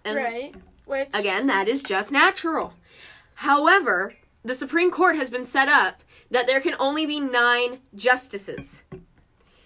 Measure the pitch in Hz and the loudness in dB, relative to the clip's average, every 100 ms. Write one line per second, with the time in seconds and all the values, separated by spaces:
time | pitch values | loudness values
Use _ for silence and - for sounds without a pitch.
0 | 214 226 240 226 285 - - _ - 277 | -6 -4 -4 -6 -10 -14 -20 _ -8 -6
1 | 277 208 202 190 269 196 196 269 - 190 | -4 -2 -2 0 0 0 0 -2 -2 -4
2 | 208 285 349 381 330 302 175 - _ - | 0 4 4 2 -2 -4 -6 -10 _ -20
3 | - - _ - 277 285 302 392 277 180 | -20 -20 _ -8 0 2 6 4 4 0
4 | 196 - _ _ 233 262 277 330 359 320 | -2 -10 _ _ -8 -6 -2 0 0 4
5 | 359 320 262 247 247 277 269 285 190 - | 2 2 -2 -6 -4 0 4 4 2 -2
6 | _ - _ 247 247 269 294 - 269 302 | _ -20 _ 0 2 0 0 -2 -2 0
7 | 311 294 277 247 240 240 247 262 _ 202 | -4 -4 -2 2 2 2 0 -6 _ -4
8 | 220 254 - 196 185 139 139 - _ 185 | 0 0 -2 -10 -10 -12 -14 -18 _ -20
9 | 170 _ _ _ _ _ | -20 _ _ _ _ _